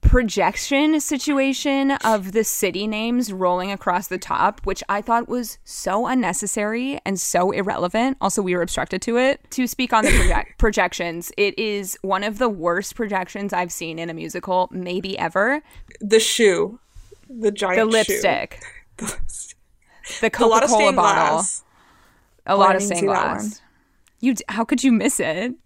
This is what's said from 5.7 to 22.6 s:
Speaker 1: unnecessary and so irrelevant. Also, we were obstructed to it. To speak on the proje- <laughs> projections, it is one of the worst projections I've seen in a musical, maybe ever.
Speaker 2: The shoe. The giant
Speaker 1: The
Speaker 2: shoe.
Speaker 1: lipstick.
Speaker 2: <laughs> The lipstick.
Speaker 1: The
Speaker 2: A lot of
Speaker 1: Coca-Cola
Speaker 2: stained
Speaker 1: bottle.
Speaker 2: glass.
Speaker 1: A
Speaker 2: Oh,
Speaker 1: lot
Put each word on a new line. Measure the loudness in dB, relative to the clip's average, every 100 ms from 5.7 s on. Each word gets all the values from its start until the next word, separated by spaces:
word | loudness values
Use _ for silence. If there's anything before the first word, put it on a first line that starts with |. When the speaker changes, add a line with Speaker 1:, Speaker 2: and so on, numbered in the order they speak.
| -8 -4 -2 0
Speaker 1:
unnecessary | 0 0 -2 -4 -4 -2 -2 -4 -6 -6
and | -4
so | -2 0 0
irrelevant. | 0 -2 -2 -2 0 0 0
Also, | -2 -2
we | 0 0
were |
obstructed | -2 -4 -4 -4
to | -2 2
it. | 2 0 _
To | -4 -4
speak | -2 0
on | 2 4
the |
proje- | 4 4 2 -2
<laughs> | 0
projections, | 2 2 0 -2 -6 -6 -10 0
it | 0 0
is | -2 -2 -6 -8
one | -2 -2
of | -2 0
the | -2
worst | 0 0 0 -2 -6
projections | -4 -2 -4 -8 -4
I've | -2 -4
seen | -6 -10 -8
in | -8
a |
musical, | -8 -10 -10 -2 0 0
maybe | -4 -6 -6 -6 -6
ever. | -2 0 0 0 -6 -20 -20 -12
Speaker 2:
The | 2 4
shoe. | 4 4 4 4 0 -6 _ -20 -20 -20 _
The | -2 -2
giant | 0 0 2 4
Speaker 1:
The | 2
Speaker 2:
shoe. | 2
Speaker 1:
lipstick. | 2 2 0 -4 -12 -18
Speaker 2:
<laughs> | -20 _ -12
The | -12
lipstick. | -4 -4 -4 -16 -20 _ _ _ _ -14 -2
Speaker 1:
The | -2 4
Speaker 2:
A | 4
lot | 6
of | 6
Speaker 1:
Coca-Cola | 4
Speaker 2:
stained | 4 4
Speaker 1:
bottle. | 4 4 2 2
Speaker 2:
glass. | -2 -6 _ _ _ _ _ _ _ _ -2
Speaker 1:
A |
Speaker 2:
Oh, |
Speaker 1:
lot | 4